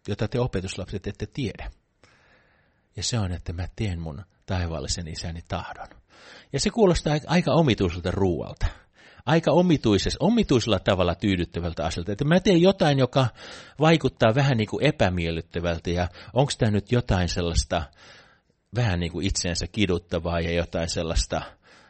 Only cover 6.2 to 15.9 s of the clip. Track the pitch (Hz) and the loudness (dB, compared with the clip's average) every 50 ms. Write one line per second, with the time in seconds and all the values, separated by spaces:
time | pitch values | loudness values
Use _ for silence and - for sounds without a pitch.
6.2 | - - - - - _ - 135 - 214 - 226 208 180 160 - - 160 143 110 | -20 -20 -20 -20 -14 _ -6 -4 -4 -2 2 4 4 4 4 2 0 -2 -2 -2
7.2 | - - 156 180 160 147 123 165 165 131 101 - 98 85 85 87 85 92 85 95 | 0 0 0 2 2 4 4 4 4 4 4 2 2 0 -2 -2 -4 -4 -2 0
8.2 | 98 90 82 69 53 - - - - - - - _ _ _ _ - - - - | 0 0 0 -2 -6 -10 -6 -4 -4 -4 -4 -6 _ _ _ _ -20 -20 -20 -8
9.2 | - 127 156 165 - 151 139 175 180 180 151 131 - 113 101 92 - 92 - - | -2 0 0 2 2 4 4 4 4 4 4 2 4 4 2 4 2 0 -2 0
10.2 | 147 202 240 233 196 - 143 113 - 113 98 92 - 113 98 90 90 87 90 - | 2 2 2 2 2 4 2 2 2 2 0 2 2 2 2 2 2 0 0 0
11.2 | - 101 95 87 82 - - 87 87 85 82 - 78 87 - 90 85 104 101 - | 0 0 2 0 0 -2 -4 -6 -6 -6 -4 -4 -4 -4 -4 -6 -6 -6 -4 -2
12.2 | 143 147 170 190 - 220 180 165 175 190 196 - 180 147 139 135 127 - - 135 | 0 2 2 4 4 4 6 6 6 6 4 4 2 2 4 4 2 2 2 2
13.2 | 131 113 - - - - - - - - - - 151 160 170 156 - 123 - - | 2 2 0 -6 -16 -18 -18 -18 -20 -16 -2 2 4 4 6 4 2 0 0 2
14.2 | 123 110 110 143 135 143 131 110 107 - 107 - - 151 151 - 110 92 90 87 | 2 4 4 4 4 2 2 2 0 -2 -2 0 0 0 2 2 2 2 2 0
15.2 | 82 82 82 80 - _ - 87 85 87 82 82 - 87 | -2 -2 -2 -4 -6 _ -6 -4 -2 -2 -2 -2 -2 -2